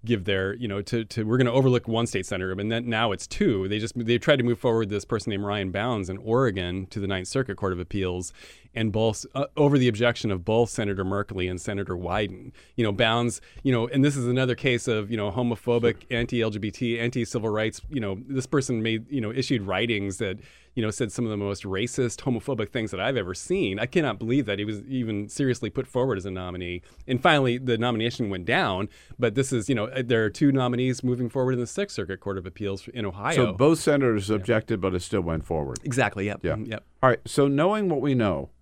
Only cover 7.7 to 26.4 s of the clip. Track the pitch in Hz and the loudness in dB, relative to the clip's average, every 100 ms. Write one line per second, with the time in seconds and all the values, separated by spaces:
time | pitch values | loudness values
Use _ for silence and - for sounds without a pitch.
7.7 | 90 90 104 95 90 90 - - - - | -2 -4 -2 -2 -2 -8 -12 -20 -20 -12
8.7 | 117 110 104 110 110 - 135 143 - 143 | -2 0 2 2 0 -6 -6 -4 2 4
9.7 | 143 123 104 120 117 113 95 87 110 117 | 6 4 4 2 2 -2 -2 0 2 2
10.7 | - 104 98 95 101 101 98 92 90 - | 0 -2 0 -2 -2 -2 -2 -4 -4 -6
11.7 | 101 98 90 87 95 104 92 - - - | -6 -4 -6 -2 -2 -2 -6 -16 -20 -14
12.7 | - 110 101 117 117 120 - - - 135 | 0 0 4 2 4 0 -2 -12 -6 0
13.7 | 123 117 139 139 139 120 127 131 120 143 | 2 2 4 4 4 0 2 2 0 2
14.7 | 120 - 110 104 113 104 98 120 113 - | 0 2 0 0 -2 -2 0 -2 -2 2
15.7 | 120 117 110 - 120 117 120 110 107 104 | 2 2 0 -4 -4 -2 0 0 0 -6
16.7 | - 123 117 117 123 113 127 110 107 110 | -4 -2 0 -2 -2 -2 -2 -2 0 -2
17.7 | - - 143 104 98 - 135 127 151 131 | -4 -8 -4 -4 -6 -4 -6 0 0 2
18.7 | 120 113 110 113 139 107 123 120 127 98 | 0 0 -2 -2 -4 -4 -4 0 0 0
19.7 | 92 120 107 98 95 104 98 - - _ | 0 2 0 -2 -4 -4 -4 -12 -20 _
20.7 | - 107 104 117 - 117 107 101 101 101 | -4 -2 -2 -4 -2 -2 -2 -2 -4 -4
21.7 | 95 120 - 120 - - 117 - 95 104 | -2 -2 0 -2 -2 -2 -2 -2 -4 -2
22.7 | 127 110 92 107 131 90 92 - 185 135 | -2 -4 -2 -2 0 -2 -6 -4 0 0
23.7 | 95 120 - 147 104 110 135 110 101 104 | 0 0 0 0 -2 0 0 0 -2 -2
24.7 | 104 113 131 113 104 104 - 135 120 107 | -6 -6 -4 -2 -4 -6 -2 0 0 -4
25.7 | 113 131 127 131 101 95 92 | -6 -4 0 0 0 -4 -6